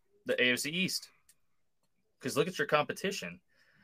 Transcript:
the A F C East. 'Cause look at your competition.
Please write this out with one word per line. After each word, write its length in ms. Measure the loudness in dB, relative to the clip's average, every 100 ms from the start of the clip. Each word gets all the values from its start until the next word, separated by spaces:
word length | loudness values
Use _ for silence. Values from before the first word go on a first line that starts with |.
| _ _ -2
the 160 | 2
A 120 | 4
F 60 | 2
C 120 | 0
East. 380 | -2 0 -2 -6 _ _ _ _ _ _ _ _ _ _ _
'Cause 140 | -2 0
look 120 | 0
at 100 | -2
your 80 | 2
competition. 720 | 2 2 -2 -4 -4 -8 -12 _ _ _ _